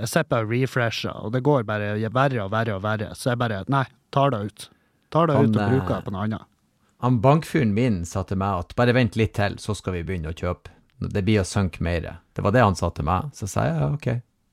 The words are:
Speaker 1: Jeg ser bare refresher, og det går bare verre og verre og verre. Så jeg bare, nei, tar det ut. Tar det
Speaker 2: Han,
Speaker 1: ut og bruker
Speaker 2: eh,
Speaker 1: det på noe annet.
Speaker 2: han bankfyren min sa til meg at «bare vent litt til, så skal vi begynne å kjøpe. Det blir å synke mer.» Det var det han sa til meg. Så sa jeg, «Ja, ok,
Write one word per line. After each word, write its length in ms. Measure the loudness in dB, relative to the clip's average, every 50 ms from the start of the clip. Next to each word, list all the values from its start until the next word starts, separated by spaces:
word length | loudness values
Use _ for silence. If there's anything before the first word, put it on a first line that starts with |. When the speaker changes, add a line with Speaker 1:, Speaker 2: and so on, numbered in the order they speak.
Speaker 1:
Jeg 80 | -6 -2
ser 140 | 0 -2 0 0
bare 180 | 0 -2 0
refresher, 680 | 0 0 0 -2 0 0 0 0 0 -2 -4 -6 -8 -8
og 160 | -6 -8 -4
det 100 | -4 0 2
går 220 | 2 2 2 2
bare 280 | -2 -2 -2 -2 -2 -2 -2 -2 -2
verre 320 | 0 2 2 2 0 -2 -4
og 80 | -2
verre 220 | -2 0 0 0 -2
og 60 | -2 -2
verre. 280 | -2 -2 -2 -4 -6 -8
Så 180 | -4 -2 -2
jeg 80 | 0 0
bare, 220 | 0 -2 -2 -4 -2 0
nei, 180 | 0 0 0 -2 _ _ _ -4
tar 260 | 0 2 2 2 0
det 80 | -2 -4
ut. 220 | -6 -8 -12 -20 -20 _ _ _ _ _ _ _ -2
Tar 180 | 2 2 4 4
det 80 | 4 4
Speaker 2:
Han, 100 | 4 4
Speaker 1:
ut 100 | 4 2
og 140 | 2 2
bruker 220 | 2 0 0 -2 -4
Speaker 2:
eh, 80 | -4
Speaker 1:
det 40 | -4
på 80 | -6 -6
noe 120 | -4 -4
annet. 240 | -4 -4 -6 -10 _ _ _ _ _ _ _ _ _ _ -4
Speaker 2:
han 200 | 0 2 2 4
bankfyren 500 | 4 4 4 4 2 0 0 2 2 2 2
min 280 | 2 2 2 0 0 -2
sa 220 | -4 -4 -6 -4 -2
til 140 | -2 -2
meg 240 | 0 -2 -2 -2 -4
at 100 | -6 0
«bare 180 | 2 4 4 4
vent 220 | 4 4 2 2 2
litt 160 | 0 0 2 0
til, 180 | -2 -2 -2 -6
så 160 | -6 -6 -6 -6
skal 180 | -4 -6 -6
vi 80 | -4 -4
begynne 300 | -4 -6 -6 -4 -6 -8
å 40 | -4
kjøpe. 360 | -2 -4 -4 -4 -8 -20 -20 _ _ _ _ -8
Det 240 | -8 -4 -2 0 2
blir 180 | 4 4 4
å 60 | 2 2
synke 340 | 2 0 0 0 0 -2 -2
mer.» 260 | -2 -2 -2 -4 -6 -12 -14 _ _ -8
Det 80 | -2 0
var 100 | 2 4
det 120 | 6 4
han 100 | 4 4
sa 140 | 2 0 -2
til 160 | -2 -2 -2 0
meg. 240 | 0 0 -2 -4 -8
Så 140 | -8 -8 -4
sa 220 | -2 0 0 0
jeg, 100 | 0 0
«Ja, 100 | 0 -2 -2
ok, 160 | -2 -2 -2 -4 -4 -6 _ _ _ _ _